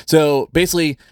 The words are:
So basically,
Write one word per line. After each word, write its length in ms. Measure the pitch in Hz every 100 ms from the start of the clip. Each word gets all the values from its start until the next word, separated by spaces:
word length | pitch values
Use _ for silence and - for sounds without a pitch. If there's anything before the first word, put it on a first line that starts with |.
| -
So 420 | 160 151 139 -
basically, 460 | 165 175 175 156 135 _